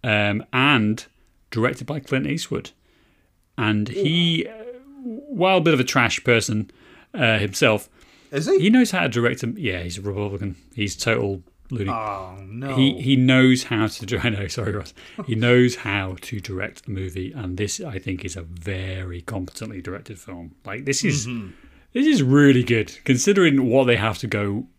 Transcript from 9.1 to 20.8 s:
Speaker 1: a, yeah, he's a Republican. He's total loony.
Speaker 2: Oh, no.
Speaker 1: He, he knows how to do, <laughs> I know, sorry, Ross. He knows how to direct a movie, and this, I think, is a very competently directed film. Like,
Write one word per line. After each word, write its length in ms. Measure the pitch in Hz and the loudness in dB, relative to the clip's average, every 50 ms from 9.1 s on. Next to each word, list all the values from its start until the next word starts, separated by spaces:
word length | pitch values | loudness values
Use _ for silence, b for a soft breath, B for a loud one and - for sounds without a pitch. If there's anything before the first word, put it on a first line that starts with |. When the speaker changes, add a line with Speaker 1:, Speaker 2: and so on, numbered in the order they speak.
| 107 120 117 120 127 - - | 0 2 2 2 0 0 -6
Speaker 1:
a, 40 | 117 - | -8 -6
yeah, 260 | 214 160 107 90 90 | -4 -4 -4 -4 -4
he's 160 | 85 87 87 98 | -6 -8 -10 -8
a 40 | |
Republican. 540 | 95 101 95 101 104 101 98 92 104 98 87 - _ _ _ | -8 -6 -6 -4 -6 -6 -6 -6 -8 -8 -8 -10 _ _ _
He's 220 | 117 104 95 - | -4 -4 -4 -4
total 460 | - - 117 113 120 117 101 98 95 - _ _ _ _ - | -4 -2 0 0 0 0 -2 -4 -6 -10 _ _ _ _ -10
loony. 200 | 135 113 98 98 | -6 -6 -4 -4
Speaker 2:
Oh, 460 | 117 113 110 107 101 98 95 92 90 95 | -4 -6 -6 -8 -8 -10 -12 -14 -16 -18
no. 340 | 95 95 107 117 135 139 135 | -16 -14 -14 -12 -10 -4 0
Speaker 1:
He, 260 | 123 135 135 127 - | 2 2 2 2 -2
he 140 | 127 127 139 | 0 2 2
knows 480 | 127 127 127 131 127 131 131 127 127 - | 4 6 6 6 6 8 6 6 4 2
how 220 | - 123 107 110 | -2 0 0 0
to 200 | 104 - - 107 | -2 -2 -8 -8
do, 120 | 98 120 90 | -4 -4 -2
<laughs> 40 | |
I 80 | - 123 | 0 -2
know, 180 | 107 101 101 85 | -2 -2 -4 -6
sorry, 240 | - - 104 110 | -6 -4 -4 -4
Ross. 200 | 95 104 - - - B B B B B 302 | -4 -6 -8 -12 -18 B B B B B -6
He 100 | - 117 | -6 -2
knows 400 | 110 117 120 123 123 123 123 123 | 0 4 4 6 6 6 4 2
how 400 | - - 107 98 101 95 95 92 90 | -2 -6 -4 -4 -2 -4 -6 -8 -12
to 180 | - - 120 104 | -12 -10 -10 -10
direct 460 | 90 - 95 92 98 - - - _ - | -8 -8 -8 -8 -8 -8 -10 -14 _ -10
a 20 | |
movie, 400 | 104 92 95 92 80 95 92 - | -8 -6 -8 -8 -8 -8 -10 -8
and 240 | - 139 104 90 90 | -10 -8 -8 -8 -4
this, 240 | 92 107 101 - - | -4 -4 -4 -4 -8
I 180 | 190 156 107 95 | -10 -10 -10 -8
think, 240 | - - 92 90 - | -6 -6 -8 -6 -8
is 100 | - - | -10 -12
a 60 | 95 | -12
very 800 | 85 82 87 85 - 104 95 92 92 92 92 95 92 90 87 87 | -14 -14 -14 -10 -8 -8 -6 -6 -6 -8 -8 -8 -8 -10 -10 -12
competently 580 | 85 - 113 98 90 87 - - - - - 90 | -12 -10 -8 -8 -8 -10 -10 -14 -14 -12 -12 -12
directed 380 | 82 - 92 101 - - 107 92 | -12 -12 -12 -12 -14 -16 -18 -18
film. 380 | - - 92 87 85 80 - _ _ | -16 -18 -16 -16 -16 -18 -20 _ _
Like, 200 | 107 98 120 | -12 -12 -8